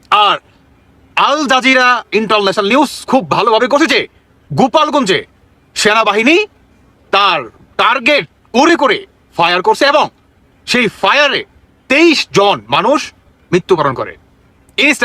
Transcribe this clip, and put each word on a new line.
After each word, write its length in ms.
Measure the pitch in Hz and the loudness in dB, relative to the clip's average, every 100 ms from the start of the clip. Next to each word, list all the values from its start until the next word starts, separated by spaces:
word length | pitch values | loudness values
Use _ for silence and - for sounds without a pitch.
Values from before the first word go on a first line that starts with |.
| - | -2
আর 280 | 208 202 160 _ _ _ _ _ _ _ - | 0 2 -2 _ _ _ _ _ _ _ -2
আল 320 | 226 302 262 | -2 0 0
জাজিরা 560 | 254 254 262 247 240 - | 0 2 2 2 0 -2
ইন্টারন্যাশনাল 580 | 208 214 214 196 190 202 | -4 0 0 0 -2 0
নিউজ 360 | 262 277 - - | 0 -2 -4 -2
খুব 220 | 262 170 | -2 -2
ভালোভাবে 380 | 175 226 220 240 | -2 0 0 2
করছে 180 | 285 294 | 0 0
যে 220 | 214 - _ _ _ - | -2 -4 _ _ _ -8
গোপালগঞ্জে 720 | 139 262 311 302 294 202 143 - _ _ _ _ | -2 0 0 0 0 0 -2 -4 _ _ _ _
সেনাবাহিনী 720 | - 208 220 214 208 233 349 415 _ _ _ _ _ - | -2 0 2 0 0 2 0 -2 _ _ _ _ _ -4
তার 320 | 196 202 160 113 - _ - | 0 0 0 -6 -18 _ -2
টার্গেট 520 | 202 262 240 285 165 _ _ | 0 0 0 0 -2 _ _
করে 220 | 233 320 339 | 0 2 2
করে 300 | 269 165 - _ _ - | 0 -2 -6 _ _ -2
ফায়ার 240 | 170 180 | 0 0
করছে 240 | 208 214 285 | 0 0 2
এবং 240 | 294 - _ _ _ _ _ - | 2 -2 _ _ _ _ _ -6
সেই 220 | 247 220 | -2 -4
ফায়ারে 580 | - 226 262 285 175 - _ _ _ - | -2 -2 0 0 -2 -10 _ _ _ -2
তেইশ 380 | 175 339 - - | 2 2 2 -2
জন 280 | 196 202 143 107 | 0 0 0 -4
মানুষ 460 | 151 214 302 - - _ _ - | -2 0 -2 -4 -18 _ _ -4
মৃত্যুবরণ 420 | 175 - 170 143 | -4 0 0 0
করে। 240 | 127 104 76 _ _ _ _ _ - | -4 -10 -14 _ _ _ _ _ -2
এই 160 | 277 269 | -2 0